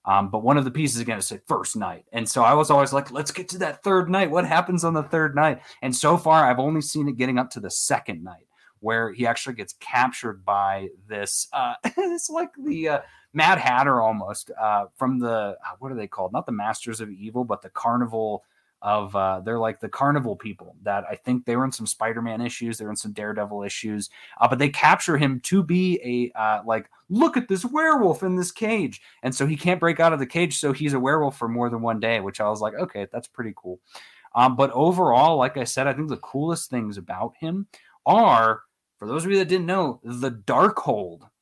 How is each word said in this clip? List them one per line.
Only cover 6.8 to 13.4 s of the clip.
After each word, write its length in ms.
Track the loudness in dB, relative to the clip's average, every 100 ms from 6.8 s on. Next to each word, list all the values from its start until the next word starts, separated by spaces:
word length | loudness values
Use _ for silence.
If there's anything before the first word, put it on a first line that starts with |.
| -2 -2 -2
it 80 | -2
getting 200 | 0 0
up 120 | -2
to 80 | -6
the 100 | -8
second 540 | -4 -2 -2 -4 -12
night, 240 | -12 -18 _ _ _ _
where 320 | -2 0 0
he 160 | -2 -2
actually 280 | -2 -4 -10
gets 180 | -12 -16
captured 640 | -4 0 0 -2 -8 -6 -2
by 420 | 0 0 -2 -8 -14 -12
this, 400 | -8 -6 -6 -6
uh, 220 | -4 -4 -4
<laughs> 40 |
it's 460 | -6 -4 -4 -4 -6
like 220 | -6 -8 -8
the, 300 | -8 -4 -2
uh, 120 | -2 -4 _ _
Mad 240 | 0